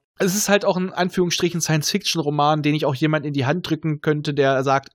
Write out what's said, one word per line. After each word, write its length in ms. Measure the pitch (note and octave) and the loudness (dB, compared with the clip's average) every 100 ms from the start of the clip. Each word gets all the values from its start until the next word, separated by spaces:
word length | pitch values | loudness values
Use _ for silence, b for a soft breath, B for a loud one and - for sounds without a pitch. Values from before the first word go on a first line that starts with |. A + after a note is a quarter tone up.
| _ - | _ -2
es 160 | F#3 G3 | -2 0
ist 120 | G3+ | 2
halt 160 | G3+ | 2
auch 120 | F#3+ F3+ | 2 0
ein 160 | F#3 | -2
Anführungsstrichen 680 | - F3+ - F3 - F3 E3+ | -2 -2 0 -2 0 -2 0
Science-Fiction-Roman, 1040 | - D#3 - G3+ - E3 D3 D3 D3 D#3 | 0 0 0 -2 -2 -2 -2 2 2 2
den 120 | D3+ | 2
ich 100 | D3+ C#3 | 0 0
auch 80 | |
jemand 320 | C3 D#3 D#3 D3 | 0 0 0 -2
in 60 | |
die 140 | C#3+ B2+ | -2 0
Hand 220 | F3 - | -2 -2
drücken 320 | D3+ D#3+ D3 | -4 -2 -2
könnte, 340 | - D3+ D3+ | 0 -2 0
der 280 | C#3+ C3+ C3+ | 0 2 2
sagt, 280 | C3+ C3+ - | 2 0 -2